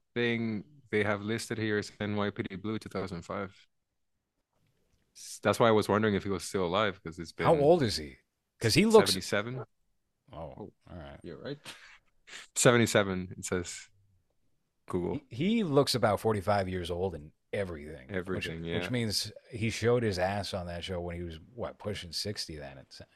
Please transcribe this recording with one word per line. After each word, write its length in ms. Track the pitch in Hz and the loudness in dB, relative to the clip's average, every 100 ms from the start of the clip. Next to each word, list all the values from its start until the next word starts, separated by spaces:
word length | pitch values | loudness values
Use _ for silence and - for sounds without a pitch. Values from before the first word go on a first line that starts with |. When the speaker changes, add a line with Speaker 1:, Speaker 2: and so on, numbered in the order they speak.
| _ | _
Speaker 1:
thing 500 | 120 120 117 113 104 - - - | -2 0 0 -2 -4 -8 -18 -2
they 120 | 107 | 0
have 160 | 101 104 | 2 0
listed 380 | 104 113 - 113 | -2 -4 -4 -4
here 200 | 110 104 | 0 -2
is 140 | 98 - | -4 -6
N 160 | 104 104 | -4 -2
Y 140 | 101 | -2
P 120 | 107 | -4
D 140 | 98 95 | -8 -8
Blue 220 | 107 110 | -6 -6
two 100 | 92 | -6
thousand 340 | 98 92 87 | -6 -6 -8
five. 320 | - 98 98 - - _ _ _ _ _ _ _ _ _ _ _ _ _ _ | -8 -8 -8 -14 -20 _ _ _ _ _ _ _ _ _ _ _ _ _ _
S-, 260 | - - - | -20 -16 -2
that's 180 | 104 101 | 0 4
why 80 | 117 | 6
I 40 | |
was 160 | 107 98 | 6 4
wondering 260 | 101 110 | 2 4
if 100 | 95 | 0
he 60 | 98 | -2
was 120 | 90 | -4
still 220 | - 98 | -4 -2
alive, 360 | 85 95 104 92 | 0 0 0 -4
'cause 140 | 82 82 | -10 -12
it's 140 | 80 | -10
been 140 | - 139 | 0 4
Speaker 2:
How 100 | 160 | 6
old 260 | 143 175 | 6 6
is 140 | 113 90 | 4 -2
he? 200 | 73 - _ _ _ - | -8 -16 _ _ _ -2
'Cause 140 | 113 | 2
he 120 | 104 220 | 4 8
looks 240 | 214 - | 8 8
Speaker 1:
seventy-seven. 500 | 92 - 104 113 131 - _ _ _ _ _ _ | 2 0 -2 -2 -8 -10 _ _ _ _ _ _
Speaker 2:
Oh, 40 | - | -14
Speaker 1:
Oh, 340 | 78 107 101 - - | -12 -14 -16 -18 -18
Speaker 2:
all 60 | 90 | -16
right. 220 | 69 - | -16 -16
Speaker 1:
you're 160 | 87 76 | -16 -12
right. 200 | 123 143 - - - - _ _ - - - | -12 -12 -14 -18 -20 -20 _ _ -20 -18 -8
Seventy-seven, 800 | - 131 120 110 110 98 92 92 - | 4 8 8 6 4 2 0 -6 -8
it 60 | |
says. 440 | - 92 85 - - _ _ _ _ _ _ _ _ _ - | -4 -4 -4 -10 -16 _ _ _ _ _ _ _ _ _ -6
Google. 300 | 90 90 87 - | -4 -2 -4 -6
Speaker 2:
He, 280 | 110 185 233 | -2 0 0
he 80 | |
looks 300 | 180 139 131 120 | 2 4 4 4
about 240 | 110 98 | 2 2
forty-five 480 | 113 104 104 101 92 | 2 2 2 2 2
years 220 | 92 85 | -2 -4
old 240 | 87 95 78 | -2 -2 -4
and 160 | 76 _ _ | -14 _ _
everything. 560 | 110 92 78 76 73 65 | -4 -4 -8 -12 -14 -8
Speaker 1:
Everything, 520 | 92 92 92 90 82 | -6 -4 -4 -4 -6
Speaker 2:
which, 80 | 82 | -4
Speaker 1:
yeah. 100 | 87 | -2
Speaker 2:
which 120 | 90 | -2
means 420 | 123 113 95 107 - - | -2 0 -2 -4 -10 -12
he 180 | 104 110 | -4 -4
showed 340 | - 113 123 | 0 2 4
his 140 | 113 90 | 2 0
ass 360 | 92 101 95 | 0 -2 -4
on 120 | 95 87 | -6 -6
that 160 | 87 | -8
show 160 | 90 90 | -6 -6
when 160 | 87 85 | -6 -6
he 60 | |
was, 160 | 87 78 101 | -8 -10 -14
what, 240 | 117 90 - | -10 -10 -8
pushing 340 | 107 95 87 | -8 -8 -8
sixty 440 | - 101 104 - 76 | -6 -6 -6 -8 -10
then, 220 | 69 65 | -12 -16
it 80 | - | -20
s-, 100 | - - | -20 -20